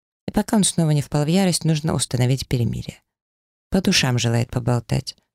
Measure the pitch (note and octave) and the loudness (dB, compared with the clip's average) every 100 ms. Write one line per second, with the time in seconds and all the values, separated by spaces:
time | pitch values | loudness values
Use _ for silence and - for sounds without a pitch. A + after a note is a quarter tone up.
0 | _ _ - - G3+ A3 F3+ - D#3+ D3+ | _ _ -6 -4 0 2 2 2 2 2
1 | C3 D3 D3 F#3 F#3+ E3 D#3+ D#3 D#3 D3 | 0 -2 2 2 2 0 0 0 0 -2
2 | - B2 B2 C3+ - B2+ A#2 A#2+ - - | -2 0 2 0 -2 -2 0 -4 -8 -14
3 | _ _ _ _ _ _ - F#3+ G3 F3+ | _ _ _ _ _ _ -4 0 2 2
4 | C3+ B2 A#2+ A#2 A#2 B2+ A#2+ A#2+ - C3+ | 2 0 0 0 0 -4 -2 -2 0 -4
5 | - - _ | -4 -14 _